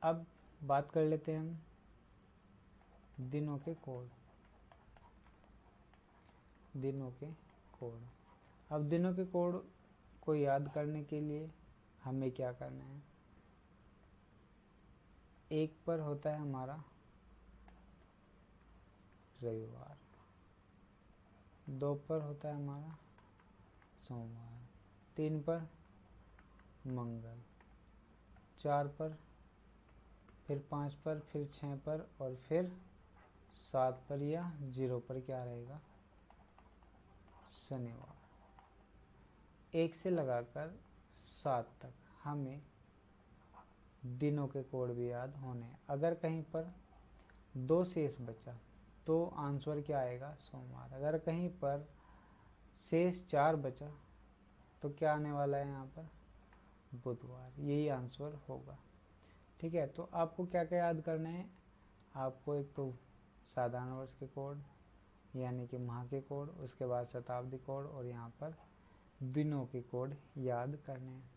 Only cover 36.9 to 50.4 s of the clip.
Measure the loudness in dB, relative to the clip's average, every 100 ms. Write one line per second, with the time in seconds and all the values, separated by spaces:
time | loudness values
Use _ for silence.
36.9 | -20 -20 -20 -20 -20 -20 -20 -8 -6 -6
37.9 | -8 -14 -18 -20 -20 -20 -20 -20 -20 -20
38.9 | -20 -20 -20 -20 -20 -20 -20 -2 2 2
39.9 | 2 2 4 4 2 0 -6 -8 -10 -18
40.9 | -20 -20 -20 -16 -4 2 2 0 -10 -16
41.9 | -16 -20 -10 -4 -2 -2 -6 -14 -20 -20
42.9 | -20 -20 -20 -20 -20 -20 -20 -20 -20 -20
43.9 | -14 -8 0 2 4 0 -2 -4 0 0
44.9 | 0 0 0 -4 -6 -6 -6 -8 -14 -4
45.9 | 2 2 2 0 -2 -2 -4 -4 -8 -18
46.9 | -20 -20 -20 -20 -20 -10 -6 6 6 8
47.9 | 4 0 0 -8 -8 -12 -14 -16 -20 -20
48.9 | -12 4 4 4 0 0 0 0 -2 2
49.9 | 2 2 -2 -6 -10